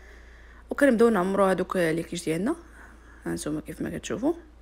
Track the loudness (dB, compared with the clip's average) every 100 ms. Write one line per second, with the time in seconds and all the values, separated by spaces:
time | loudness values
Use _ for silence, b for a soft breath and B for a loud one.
0 | B B B B B B B 2 4 6
1 | 6 4 2 2 2 2 -2 0 0 0
2 | -4 -6 -4 -2 -2 -4 -8 B B B
3 | B B -8 -6 -6 -8 -8 -8 -6 -6
4 | -6 -4 -2 -2 -8 -20